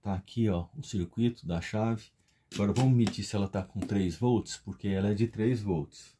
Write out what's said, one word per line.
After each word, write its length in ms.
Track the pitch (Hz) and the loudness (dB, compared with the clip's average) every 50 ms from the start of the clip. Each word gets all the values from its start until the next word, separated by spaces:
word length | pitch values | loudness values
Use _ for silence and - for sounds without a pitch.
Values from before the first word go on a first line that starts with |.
tá 140 | _ 104 98 | _ -4 -4
aqui, 340 | 90 - - - 120 117 107 | -4 -6 -6 -2 0 2 2
ó, 180 | 95 87 85 - - | 2 0 -2 -6 -10
o 60 | 156 | -14
circuito 640 | - - - 101 87 85 - - 117 120 120 - - | -12 -8 -6 -6 -6 -6 -2 0 0 0 0 -2 -6
da 160 | 82 85 85 | -4 -4 -4
chave. 440 | - - - 107 107 113 117 113 - - _ _ _ _ _ _ _ _ - | -4 -4 -2 -2 0 0 -2 -4 -6 -14 _ _ _ _ _ _ _ _ -4
Agora 180 | - 101 101 101 | 0 0 2 2
vamos 240 | - 127 131 131 120 | 4 4 6 6 6
medir 260 | 117 101 - - 104 | 4 2 2 -4 -8
se 120 | - - | -4 -2
ela 120 | 104 101 92 | -2 -2 0
tá 140 | - 101 | -2 -4
com 180 | 95 - - 101 | -6 -4 -6 -8
três 360 | 87 - 104 101 95 90 85 | -4 -2 0 0 2 0 0
volts, 420 | - 120 123 123 107 85 - - - | 0 2 2 2 2 0 -2 -10 -12
porque 300 | _ - 95 - - 101 | _ -12 -12 -6 -4 -2
ela 220 | 95 95 98 101 | 0 2 2 2
é 40 | 107 | 2
de 140 | 98 113 117 | 2 0 0
três 340 | - 107 107 117 127 110 | 0 0 0 0 0 0
volts. 560 | 101 98 90 80 71 - - - - - _ _ | 0 0 0 -2 -2 -6 -10 -20 -20 -20 _ _